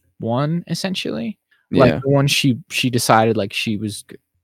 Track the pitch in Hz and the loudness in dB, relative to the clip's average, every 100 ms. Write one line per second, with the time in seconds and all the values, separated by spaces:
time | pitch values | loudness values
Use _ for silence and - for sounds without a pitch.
0 | _ - 113 123 147 170 - 165 190 185 | _ -8 -4 -2 0 -2 -4 -6 -6 -6
1 | - 220 226 - _ _ - - 127 - | -6 -6 -8 -10 _ _ -2 2 4 2
2 | 135 139 143 - 143 117 - - 131 120 | 2 2 2 2 0 0 -4 -4 -2 0
3 | - 113 113 110 98 - - 104 107 98 | 4 4 4 2 -2 -4 -4 -4 -6 -8
4 | - - _ _ | -14 -20 _ _